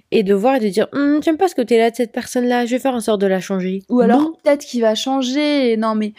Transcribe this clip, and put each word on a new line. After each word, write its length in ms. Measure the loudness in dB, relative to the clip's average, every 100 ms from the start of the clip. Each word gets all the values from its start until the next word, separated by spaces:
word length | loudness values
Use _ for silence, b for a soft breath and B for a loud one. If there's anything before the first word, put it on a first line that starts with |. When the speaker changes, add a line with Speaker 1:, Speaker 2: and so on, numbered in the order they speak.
| _
Speaker 1:
et 100 | 0
de 100 | 2
voir 220 | 2 2
et 60 | 2
de 80 | 0
dire, 180 | 0 -2
Hum, 280 | 0 0 0
j'aime 160 | 0 0
pas 120 | 0
ce 80 | -2
côté-là 340 | 0 2 2
de 60 | 0
cette 160 | -4
personne-là, 540 | -6 -6 -2 0 0 0
je 100 | -2
vais 20 |
faire 140 | -2
en 60 | -2
sorte 200 | -2 0
de 60 | 0
la 140 | 0
changer. 420 | -2 -4 -4 -6 -2
Speaker 2:
Ou 100 | 2
alors, 220 | 4 4
Speaker 1:
Non. 120 | 2 -2
Speaker 2:
peut-être 200 | 0 0
qu'il 180 | -2 -2
va 120 | 0
changer. 840 | 0 -2 -2 -2 -2 0 0 0 0
Non, 200 | -2 -2
mais 160 | -4